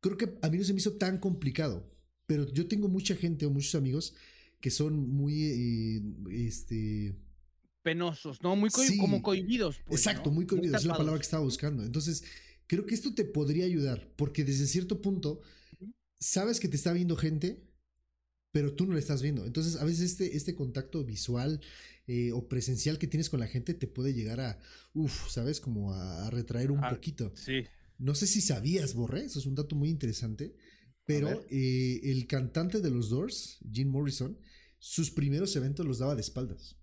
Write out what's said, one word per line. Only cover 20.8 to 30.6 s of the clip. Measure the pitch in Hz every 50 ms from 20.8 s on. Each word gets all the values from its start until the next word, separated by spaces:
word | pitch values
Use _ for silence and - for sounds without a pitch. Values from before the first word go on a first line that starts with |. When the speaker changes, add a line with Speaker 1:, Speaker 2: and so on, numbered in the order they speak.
| 131 - - - 135
Speaker 1:
visual, | 120 107 98 - - 123 120 123 143 156 147 - - - - - - - - _ -
eh, | 123 120 120 120
o | 113 127 120 -
presencial | - 123 117 - 131 - - 151 156 151
que | - 139
tienes | - 151 160 -
con | - 131
la | 117 110
gente | - 131 120 - 170
te | - -
puede | 120 - - 127 139 139
llegar | 120 107 107 113 117
a, | - - 104 - - - - - - _ _
uf, | 151 156 143 - - - -
¿sabes? | - 123 117 135 151 -
Como | - 135 117 104 101 101 95
a, | 92 90 95 90 80 95
a | 110
retraer | 120 120 117 - - 120 123 139
un | 143 143 139
Speaker 2:
Ah, | 123
Speaker 1:
poquito. | 123 120 - 160 147 - 120 104 98
Speaker 2:
sí. | - - - 131 131 120 - - - - - - _
Speaker 1:
No | 127 131 147
sé | 143 208 196
si | - 226
sabías, | - - 143 101 104 143 175 190 156 135 110
Borre, | 117 120 110 - 165 277
eso | 277 - 143
es | 131
un | 139 135
dato | 135 147 147 -
muy | 143 143 156
interesante, | 165 143 143 120 110 - - 113 110 104 143 - - -